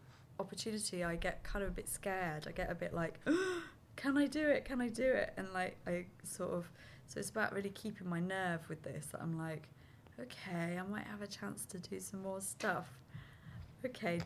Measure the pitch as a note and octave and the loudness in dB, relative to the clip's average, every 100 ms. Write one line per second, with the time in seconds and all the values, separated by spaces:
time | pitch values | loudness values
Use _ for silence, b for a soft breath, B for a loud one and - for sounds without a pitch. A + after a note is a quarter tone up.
0 | b b b - F#3+ F#3 - G#3+ G#3 F3+ | b b b -6 -4 -2 0 0 0 2
1 | F3 E3+ F#3 - - G#3 F#3+ F3+ G#3 - | 2 4 2 2 0 2 2 0 -2 -2
2 | G3+ F#3+ F3+ D3+ D#3 E3+ F3+ F3 E3+ E3 | 0 2 2 0 -2 -2 0 0 0 2
3 | E3 - - E4 F#4+ F4 E4 - - - | 0 0 4 6 6 2 -4 -12 -14 -2
4 | C4+ C#4 C#4+ D4 D4+ C#4 - C4 A#3+ A3+ | 4 6 6 6 6 6 4 2 2 4
5 | C4 A3 - - F#3+ F#3 F#3 - - F3 | 6 6 4 0 -2 0 0 0 0 0
6 | F3+ - - - F3+ F3 E3+ b b b | -2 -10 -10 -4 0 0 -2 b b b
7 | - - G3+ A3 G#3 G3 G3 G3 G#3+ G#3 | -8 -6 -2 0 2 2 -2 -4 -6 -4
8 | F3+ E3+ F3+ F#3+ F#3 E3+ D#3+ D#3 - C#3+ | -2 0 2 2 2 0 -2 -6 -4 -6
9 | D3 - E3 E3 D#3+ D#3 - b b b | -6 -4 -2 -2 -2 -4 -8 b b b
10 | - - B3 - G3 F3 E3+ F3 F#3+ G#3 | -18 -10 -10 -8 -4 0 2 0 0 -2
11 | - G#3 G3+ - G3+ - - F#3 F3+ F#3+ | -4 -6 -6 -4 -4 -4 -6 -6 -6 -6
12 | F#3+ F#3+ F#3+ F#3+ G3 - G#3+ E3+ F3 - | -4 -4 -2 -2 -4 0 2 2 -2 -12
13 | - B B B B B B - - B3 | -14 B B B B B B -4 -4 0
14 | F3+ F3 | 2 2